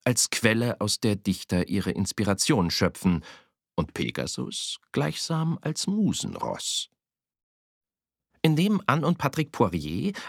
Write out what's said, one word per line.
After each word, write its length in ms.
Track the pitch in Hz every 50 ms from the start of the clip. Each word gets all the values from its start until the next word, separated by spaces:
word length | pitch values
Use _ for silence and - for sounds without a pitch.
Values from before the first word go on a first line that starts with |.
als 280 | - 123 120 - - -
Quelle, 500 | - - 113 110 110 113 120 120 107 -
aus 200 | 104 104 - -
der 160 | - 107 101
Dichter 520 | 101 - 98 92 - - - 92 87 - -
ihre 220 | 92 98 - 92
Inspiration 800 | - - 92 - - - 101 101 98 - - - 147 101 87 80
schöpfen, 520 | - - 95 80 - - - 92 87 78 - - - - _ _ _ _ _ _ -
und 180 | 87 78 -
Pegasus 880 | - - - 58 - - - - - - - - - - - - - - _ _
gleichsam 680 | - 135 143 151 - - - - 165 160 160 165 175 -
als 260 | - 156 151 - -
Musenross. 1000 | 190 202 220 202 113 76 - - - - - - - 50 - - - - - - _ _ _ _ _ _ _ _ _ _ _ _ _ _ _ _ _ _ _ _ _ _ _ _ _ _ _ _ _ _ -
Indem 400 | - 160 151 156 185 214 208 185 -
Anne 200 | - 135 165 143
und 120 | 170 175 -
Patrick 340 | - 139 - 156 151 -
Poirier 600 | - - 117 87 87 80 71 78 82 101 - 202 196 - -